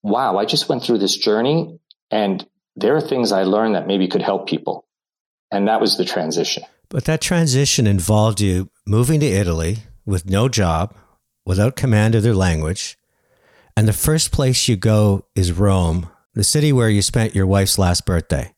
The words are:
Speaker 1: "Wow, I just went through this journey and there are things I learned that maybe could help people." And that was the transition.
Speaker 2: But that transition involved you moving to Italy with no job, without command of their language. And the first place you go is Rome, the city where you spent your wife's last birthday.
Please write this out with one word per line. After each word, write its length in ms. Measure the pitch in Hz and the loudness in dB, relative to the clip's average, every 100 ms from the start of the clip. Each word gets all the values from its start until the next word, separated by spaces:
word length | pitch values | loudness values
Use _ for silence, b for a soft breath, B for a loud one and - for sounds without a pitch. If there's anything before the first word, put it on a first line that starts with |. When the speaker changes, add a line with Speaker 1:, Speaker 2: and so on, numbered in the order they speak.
Speaker 1:
"Wow, 360 | 104 113 131 95 | -2 -2 0 0
I 60 | |
just 240 | 107 147 - | 0 -4 -2
went 160 | 135 | -4
through 140 | - 113 | 0 0
this 180 | 98 - | 0 -2
journey 640 | - 107 123 160 165 - _ _ _ | 0 0 2 0 -2 -12 _ _ _
and 360 | 107 101 92 - _ _ - | -2 -2 -4 -8 _ _ -4
there 180 | 98 151 | 0 0
are 40 | |
things 320 | 147 131 113 | 0 -2 0
I 100 | 95 | 0
learned 320 | 95 104 110 | 2 2 2
that 140 | 98 85 | -2 -2
maybe 180 | 98 92 | -2 0
could 160 | 101 | -2
help 260 | 90 98 - | -2 -4 -4
people." 380 | - - - _ _ _ _ _ _ _ | -6 -6 -10 _ _ _ _ _ _ _
And 160 | 101 101 | -4 0
that 140 | 110 | 0
was 160 | 107 - | 0 -2
the 80 | |
transition. 580 | 90 92 80 82 - - - _ _ | -2 -4 -4 -4 -4 -6 -12 _ _
Speaker 2:
But 180 | 143 139 | -6 -2
that 140 | 156 | -4
transition 640 | - 175 165 131 139 - 107 | -2 0 2 2 0 2 2
involved 540 | 101 87 107 110 101 | 2 2 2 2 0
you 300 | 104 90 95 _ - | 0 -2 -4 _ -2
moving 320 | 107 123 156 | 0 2 2
to 60 | 147 | 2
Italy 520 | 98 95 80 82 110 - - | 2 0 0 -2 -4 -10 -16
with 240 | - 95 92 | -4 -4 0
no 200 | 98 127 | 0 0
job, 460 | 117 92 80 98 - b b _ _ - | 0 0 0 -2 -8 b b _ _ -4
without 300 | 92 107 - | 0 0 0
command 380 | 131 107 107 | 0 2 4
of 80 | 113 | 2
their 120 | 107 | 2
language. 640 | 101 92 80 78 92 - - b b b b b b b - | 2 2 0 -2 -6 -8 -14 b b b b b b b 0
And 100 | 110 | 0
the 60 | |
first 400 | 104 160 156 - | 2 0 0 0
place 360 | - 131 127 - | 0 0 0 0
you 80 | 107 | 0
go 480 | 113 107 107 98 - | 2 4 4 2 -2
is 180 | - 87 | -2 -2
Rome, 560 | 85 104 95 87 82 82 _ _ | 0 2 2 2 -2 -4 _ _
the 100 | - | -4
city 280 | 98 151 151 | -2 0 2
where 160 | 131 113 | 2 2
you 140 | 104 | 2
spent 320 | - 120 110 | 0 -2 0
your 120 | 98 95 | 0 2
wife's 320 | 98 95 - | 2 2 2
last 260 | 92 87 | 0 0
birthday. 480 | - 87 - 73 78 | 0 -2 -2 -4 -6